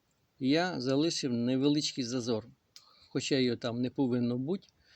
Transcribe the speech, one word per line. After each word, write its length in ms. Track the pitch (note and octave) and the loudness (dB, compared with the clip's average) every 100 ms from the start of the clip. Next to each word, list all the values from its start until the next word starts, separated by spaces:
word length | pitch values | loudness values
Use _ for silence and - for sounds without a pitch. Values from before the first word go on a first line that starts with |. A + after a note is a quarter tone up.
| _ _ _ _ | _ _ _ _
я 420 | C3 D3+ F3+ D3+ | 0 2 0 -2
залишив 520 | B2 C3+ E3 - C#3+ | 0 2 2 0 -2
невеличкий 720 | A#2 A#2+ C3 C#3 D3 D3 - | 0 0 2 2 2 0 -4
зазор, 440 | A#2 B2+ A#2 A2 - - _ - - _ - | -4 -4 -2 -4 -4 -16 _ -20 -20 _ -8
хоча 260 | C#3 - C#3 | -6 0 2
його 220 | B2 A2+ | 2 0
там 240 | B2 A#2 | -2 -2
не 80 | B2 | -2
повинно 480 | - C3+ B2 A#2+ B2 | 0 0 2 0 0
бути. 300 | C3+ G3 - _ _ | -2 -6 -8 _ _